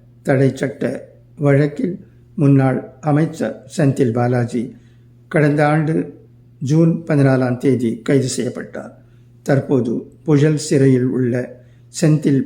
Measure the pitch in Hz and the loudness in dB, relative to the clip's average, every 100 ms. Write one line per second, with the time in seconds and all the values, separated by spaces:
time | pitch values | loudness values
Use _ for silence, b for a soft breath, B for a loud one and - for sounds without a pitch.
0 | - _ - 131 135 127 135 - 156 131 | -20 _ -2 2 2 0 -8 -6 -6 -6
1 | - - _ - 143 139 147 - 180 185 | -12 -20 _ -4 2 2 2 -2 -6 -6
2 | B B B - 143 139 135 131 - - | B B B -2 2 4 2 -2 -6 -8
3 | 151 147 160 - 113 - - - 139 131 | -2 0 0 -4 -8 -8 -14 -2 0 2
4 | 131 117 120 123 120 123 110 B B B | 0 0 0 0 -2 -4 -8 B B B
5 | B _ _ 165 151 147 147 156 151 165 | B _ _ 0 2 2 2 0 0 -2
6 | - - - - - _ 123 156 165 165 | -4 -12 -20 -20 -20 _ -2 2 2 2
7 | - 147 139 131 127 123 147 123 117 104 | -2 2 4 2 0 0 0 0 0 -4
8 | - 139 123 - 123 - - - - - | 0 0 0 -4 -6 -8 -12 -14 -16 -20
9 | b b b _ - 139 - 135 120 - | b b b _ -2 0 2 -2 0 -4
10 | - - - 147 151 151 - 151 135 131 | -8 -12 0 2 2 0 0 2 4 4
11 | 127 120 127 123 127 - b b b - | 2 -2 -2 -2 -6 -14 b b b -2
12 | 160 151 156 135 | 2 2 2 0